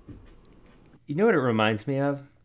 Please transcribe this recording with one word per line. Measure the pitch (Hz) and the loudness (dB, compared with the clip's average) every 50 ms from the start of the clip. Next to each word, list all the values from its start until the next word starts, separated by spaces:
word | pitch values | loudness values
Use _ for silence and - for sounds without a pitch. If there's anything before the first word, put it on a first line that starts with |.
| - - - - - - - - - - - - - - - - - - - - _ | -20 -20 -20 -20 -20 -20 -20 -20 -20 -20 -20 -20 -20 -20 -20 -20 -20 -20 -20 -20 _
You | - 147 | -8 -2
know | 170 214 | 2 2
what | 233 190 | 4 4
it | 143 | 2
reminds | 131 123 113 110 107 110 110 104 - | 2 2 2 2 2 2 0 -2 -4
me | 143 135 139 | -4 -2 -2
of? | 139 143 139 139 - - _ _ | -2 -2 -2 -4 -10 -18 _ _